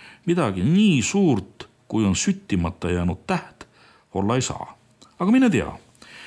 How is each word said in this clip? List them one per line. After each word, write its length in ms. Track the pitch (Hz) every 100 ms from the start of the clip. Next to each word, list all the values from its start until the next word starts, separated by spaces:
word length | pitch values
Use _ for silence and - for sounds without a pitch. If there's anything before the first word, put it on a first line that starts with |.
| - - -
midagi 360 | 175 127 95 98
nii 360 | 180 214 143
suurt, 640 | 104 202 185 110 - - - _ -
kui 180 | 110 104
on 100 | 90
süttimata 760 | - 190 - 95 85 - 87
jäänud 320 | 87 87 85 -
täht, 400 | 185 - - - _ _ _ _
olla 220 | 95 98 123
ei 60 |
saa. 340 | 127 - - - _ _ - -
Aga 120 | 180
mine 180 | 254 254
tea, 160 | 139 73 78 - _ - -